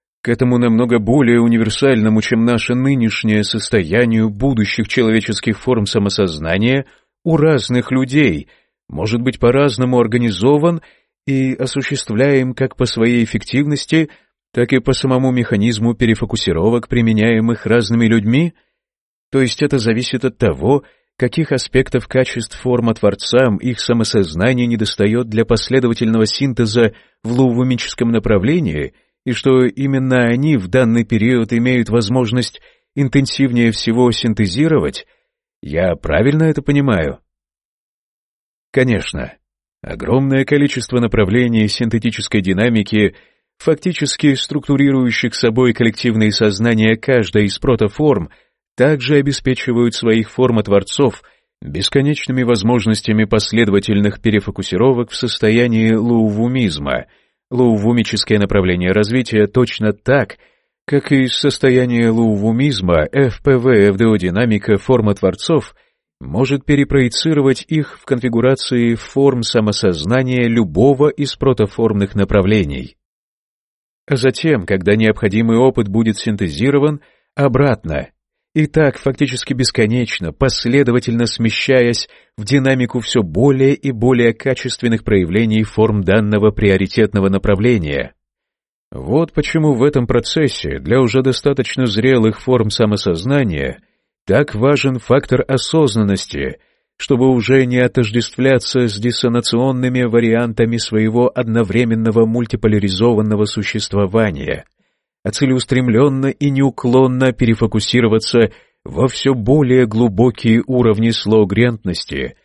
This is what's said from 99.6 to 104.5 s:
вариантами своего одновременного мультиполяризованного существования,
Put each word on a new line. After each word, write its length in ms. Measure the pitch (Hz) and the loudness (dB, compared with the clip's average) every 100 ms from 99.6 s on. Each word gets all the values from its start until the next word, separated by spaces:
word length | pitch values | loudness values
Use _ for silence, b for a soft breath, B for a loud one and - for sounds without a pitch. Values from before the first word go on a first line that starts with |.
| 131 127 127 127 | 0 0 -2 -2
вариантами 760 | 123 117 117 113 120 110 117 117 | 0 2 2 2 0 0 0 -2
своего 540 | - 107 110 117 123 | -2 0 0 2 0
одновременного 920 | - 113 113 101 117 120 113 113 110 113 | 0 -2 0 0 0 0 0 0 2 2
мультиполяризованного 1200 | 117 120 110 110 104 101 92 117 110 107 104 104 | 0 -4 -2 0 0 0 0 2 2 0 0 -2
существования, 1200 | - 104 110 - 98 98 110 110 73 76 | -4 -6 -6 -4 -2 0 0 0 -2 -6